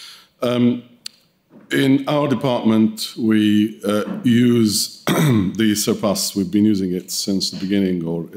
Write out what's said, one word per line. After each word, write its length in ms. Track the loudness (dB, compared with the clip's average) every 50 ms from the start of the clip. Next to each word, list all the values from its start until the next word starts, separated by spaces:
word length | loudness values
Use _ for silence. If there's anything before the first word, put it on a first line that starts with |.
| -20 -20 -20 -20 _ _ _ _
Um, 420 | -4 -2 0 2 2 2 0 -2 -8 -16 -20 _ _ -20 -20 _ _ _ _ _ _ _ -20 -20 -10 _ -2
in 340 | 0 2 2 2 2 0
our 220 | -2 -2 0 0 0
department, 880 | -2 -2 0 -2 -2 0 2 2 4 4 2 2 0 -6 -10 -10 -8
we, 640 | -4 0 0 2 2 4 4 4 2 2 0 -2 -6 -4
uh, 380 | -2 -2 -2 -2 -4 -8 -2 0
use 800 | 2 4 4 4 4 4 4 2 2 0 -2 -4 -6 -10 -8 -4
<clears throat> 40 |
the 680 | -2 0 2 2 2 2 2 0 0 -2 0 0 0 0
Surpass. 600 | 0 0 -2 -2 0 0 -2 -2 -2 -4 -4 -2
We've 120 | -4 -4 0
been 140 | 2 2 2
using 300 | 2 2 0 -2 -4 -4
it 180 | -6 -6 -8
since 400 | -8 -6 -4 -4 -4 -2 -4 -6
the 80 | -6 -8
beginning 460 | -4 -2 0 0 0 0 -2 -4 -4
or 240 | -4 -6 -6 -8 -6 -4